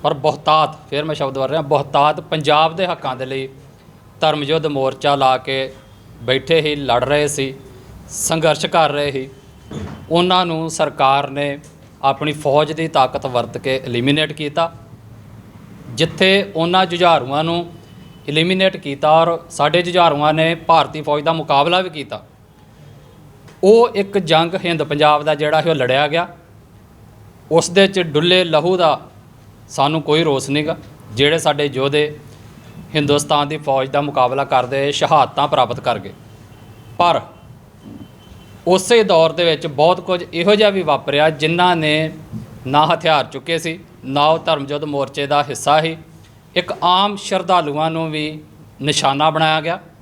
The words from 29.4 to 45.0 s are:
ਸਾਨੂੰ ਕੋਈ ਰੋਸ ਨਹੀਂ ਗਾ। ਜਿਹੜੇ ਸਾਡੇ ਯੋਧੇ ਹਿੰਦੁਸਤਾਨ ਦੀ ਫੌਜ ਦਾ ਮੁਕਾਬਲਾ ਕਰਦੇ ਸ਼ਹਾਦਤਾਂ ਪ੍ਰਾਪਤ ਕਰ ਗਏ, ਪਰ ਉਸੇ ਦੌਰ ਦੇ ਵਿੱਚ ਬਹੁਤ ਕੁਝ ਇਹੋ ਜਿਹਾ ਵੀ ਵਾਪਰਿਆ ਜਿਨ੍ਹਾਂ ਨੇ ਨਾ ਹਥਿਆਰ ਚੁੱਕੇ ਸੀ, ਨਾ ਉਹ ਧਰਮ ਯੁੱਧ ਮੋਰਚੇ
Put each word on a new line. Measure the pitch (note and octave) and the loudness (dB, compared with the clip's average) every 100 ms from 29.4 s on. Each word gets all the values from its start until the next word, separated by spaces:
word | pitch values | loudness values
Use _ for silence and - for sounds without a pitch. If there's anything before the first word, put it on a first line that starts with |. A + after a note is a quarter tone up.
| - - - | -20 -20 -14
ਸਾਨੂੰ | - C#3 D#3+ | 0 0 0
ਕੋਈ | D3 D3+ | 0 0
ਰੋਸ | D#3+ C3+ C3+ | 2 -2 -2
ਨਹੀਂ | C#3+ D3+ | -2 -2
ਗਾ। | E3 - - - | -6 -12 -20 -14
ਜਿਹੜੇ | G#2+ C#3+ D#3+ | 0 2 2
ਸਾਡੇ | D#3+ C#3+ D3 | 0 0 -2
ਯੋਧੇ | B2+ C#3 D3 D3+ D3 - - - - - - - | -2 0 0 -2 -6 -20 -20 -20 -20 -20 -20 -4
ਹਿੰਦੁਸਤਾਨ | D#3 C#3+ C#3+ D3 D3 C#3+ | -2 2 0 2 0 0
ਦੀ | D#3 | -4
ਫੌਜ | D3+ C3+ C3+ | -2 -2 0
ਦਾ | C#3+ | -2
ਮੁਕਾਬਲਾ | D3 C3+ B2+ C3 | -2 0 0 0
ਕਰਦੇ | C#3 C3+ B2 C3+ C#3 | 0 0 0 -2 -2
ਸ਼ਹਾਦਤਾਂ | C#3+ D3 D#3 B2 - C#3+ | -2 2 4 2 0 0
ਪ੍ਰਾਪਤ | C#3+ A#2+ B2 | 2 0 -2
ਕਰ | B2+ A2 | -4 -4
ਗਏ, | F#2+ - - - - - - - - - | -8 -18 -20 -20 -20 -20 -20 -20 -20 0
ਪਰ | F3 C#3 - - - - - - - - - - - - - - E3+ | 2 2 -4 -20 -20 -20 -20 -20 -20 -20 -20 -20 -20 -20 -20 -8 0
ਉਸੇ | F#3+ F#3+ A#3+ | 0 4 2
ਦੌਰ | G3+ E3+ D#3+ | 4 4 4
ਦੇ | D#3 | 2
ਵਿੱਚ | E3+ D3+ E3 | 0 0 -4
ਬਹੁਤ | C3+ D#3+ F3+ | 2 2 2
ਕੁਝ | F3+ F3+ | -2 -4
ਇਹੋ | F3 E3 F#3+ | -4 -2 2
ਜਿਹਾ | G#3 G#3 | 4 4
ਵੀ | G3 | 2
ਵਾਪਰਿਆ | D#3 C3+ - C#3+ D#3 | -2 -2 0 2 2
ਜਿਨ੍ਹਾਂ | D3 D#3 E3+ F3+ E3+ | 2 -2 2 2 2
ਨੇ | D#3 D3+ D#3 - - - - - B2+ | 0 0 -2 -8 -14 -14 -14 -14 0
ਨਾ | C#3+ D#3 | 2 2
ਹਥਿਆਰ | E3 E3+ D3+ | 2 2 0
ਚੁੱਕੇ | A#2+ C3+ D3+ E3 | 0 -8 -6 -4
ਸੀ, | E3 E3 - - | -4 -10 -14 -18
ਨਾ | C3 C#3 D3+ | -6 0 2
ਉਹ | D#3+ - | 2 0
ਧਰਮ | D3+ C3+ | -2 -2
ਯੁੱਧ | D3 D3+ | -6 -6
ਮੋਰਚੇ | C#3+ | -4